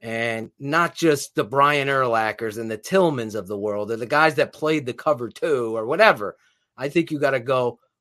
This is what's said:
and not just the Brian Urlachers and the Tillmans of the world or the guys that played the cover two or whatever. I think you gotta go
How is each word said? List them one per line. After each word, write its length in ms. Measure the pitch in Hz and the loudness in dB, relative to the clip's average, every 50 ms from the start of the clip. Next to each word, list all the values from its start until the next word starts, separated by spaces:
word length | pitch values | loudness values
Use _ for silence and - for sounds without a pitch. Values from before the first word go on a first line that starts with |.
and 500 | 113 113 113 113 117 117 113 113 113 - _ - | -10 -8 -6 -4 -2 -2 -4 -4 -8 -10 _ -12
not 360 | 139 139 151 170 170 165 - | -6 -2 0 2 2 0 0
just 400 | - 165 160 147 139 - - - | 0 2 2 2 2 0 -4 -4
the 100 | 151 147 | -4 -4
Brian 440 | 101 135 139 143 147 147 143 139 139 | 0 2 4 4 4 4 2 0 0
Urlachers 680 | 139 135 131 123 113 113 110 107 107 - 113 110 101 113 | 0 0 2 2 2 2 0 0 -2 -4 -6 -6 -6 -6
and 120 | 113 113 | -6 -6
the 80 | 110 107 | -8 -8
Tillmans 560 | - - 185 190 180 165 147 123 113 107 101 | -4 0 2 4 4 4 2 0 -4 -6 -6
of 120 | 107 92 | -6 -6
the 120 | 92 104 101 | -6 -6 -4
world 320 | 104 107 101 104 107 104 | -4 -2 -2 -4 -4 -4
or 60 | 117 | -6
the 100 | 110 123 | -6 -4
guys 300 | 110 147 147 160 160 143 | 0 2 4 4 4 4
that 160 | 151 131 - - | 2 0 0 -2
played 340 | - 151 156 160 151 127 | -4 -2 -2 -2 -2 -2
the 80 | 123 117 | -6 -8
cover 340 | - - 156 147 120 120 107 | -4 -2 -2 -2 -2 -4 -10
two 480 | - - 165 170 143 127 117 113 110 | -8 -6 -4 -2 0 0 0 -2 -4
or 100 | 113 110 | -4 -4
whatever. 500 | 120 156 180 220 208 165 113 104 92 - _ _ _ _ _ _ _ _ | -2 2 4 4 4 4 2 -2 -10 -10 _ _ _ _ _ _ _ _
I 120 | - 131 147 | -10 -8 -4
think 220 | 147 170 165 - | -2 -2 -2 -2
you 80 | 156 143 | -2 -2
gotta 220 | 143 139 135 127 | 0 0 0 0
go 380 | 120 135 135 127 123 120 117 - _ _ _ _ | -2 -2 0 0 0 -2 -4 -8 _ _ _ _